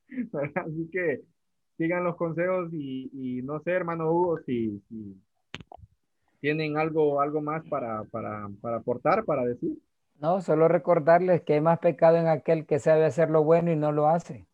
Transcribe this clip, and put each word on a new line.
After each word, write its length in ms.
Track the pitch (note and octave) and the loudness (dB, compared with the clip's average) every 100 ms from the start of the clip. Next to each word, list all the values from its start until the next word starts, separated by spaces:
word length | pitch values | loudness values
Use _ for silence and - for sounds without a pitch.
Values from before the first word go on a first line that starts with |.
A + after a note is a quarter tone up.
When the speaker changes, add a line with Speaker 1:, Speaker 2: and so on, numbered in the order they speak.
| - | -14
Speaker 1:
<laughs> 480 | B3+ A3+ D3+ C#3+ F3+ | -10 -8 -6 -6 -6
Así 340 | E3+ D#3 D#3+ | -8 -8 -8
que 340 | F#3 E3+ C3 - _ _ _ _ - | -4 -4 -4 -8 _ _ _ _ -6
sigan 280 | E3 F3+ F3+ | -4 -2 -4
los 100 | E3+ | -4
consejos 540 | E3+ D#3+ F3+ F#3 E3+ | -6 -4 -2 -2 -4
y, 380 | E3 C#3 C3 B2+ | -8 -8 -10 -10
y 280 | C3+ C3 B2+ | -10 -8 -8
no 180 | B2+ D3+ | -8 -8
sé, 120 | E3+ | -4
hermano 380 | F3+ E3+ E3 D#3+ | -2 -2 -4 0
Hugo, 260 | E3+ F3+ - - | 0 0 -2 -4
si, 360 | A#2+ A2+ G2+ - | -4 -4 -6 -12
si 340 | A2 G2+ F#2+ _ _ _ - - - - _ _ _ _ _ | -16 -14 -18 _ _ _ -18 -18 -20 -20 _ _ _ _ _
tienen 380 | C#3+ D#3 D#3 D3+ | -4 -2 -2 -2
algo, 420 | D#3+ D#3 D3 C#3+ | -2 2 2 2
algo 220 | D3 D3+ | 0 -2
más 240 | D3 D#3+ D#3+ | -4 -6 -6
para, 360 | C#3+ A#2 A2 G#2+ | -6 -6 -8 -8
para, 420 | A2+ A2 G#2+ G#2 G2+ | -8 -8 -10 -12 -10
para 160 | A#2 A#2 | -8 -6
aportar, 480 | A#2 A#2+ D3+ G3+ G#3+ | -4 -2 0 0 0
para 180 | C#3 | -2
decir. 280 | B2 B2 F3 D#4 _ _ _ - | -2 -4 -6 -8 _ _ _ -6
Speaker 2:
No, 220 | D3+ F#3+ | -2 -2
solo 260 | F3 D#3 D#3+ | 2 4 4
recordarles 760 | F3 - E3+ D3 E3+ F3+ F3 | 4 2 2 6 4 6 2
que 100 | - | 2
hay 80 | D3+ | 2
más 160 | D#3+ E3 | 2 2
pecado 400 | F3 D#3 E3 E3+ | 2 4 4 6
en 100 | E3 | 4
aquel 380 | D#3 - D#3+ D3+ | 0 0 0 0
que 140 | D3 | 0
sabe 260 | D#3+ D#3 D#3+ | 4 4 4
hacer 240 | C3 D#3 | 2 2
lo 140 | D#3 | 4
bueno 280 | D3+ E3 E3+ | 4 4 4
y 40 | D#3 | 0
no 160 | D3+ | 0
lo 160 | D3+ D3+ | 2 2
hace. 400 | E3+ - B2 F#2+ | 0 -2 -16 -18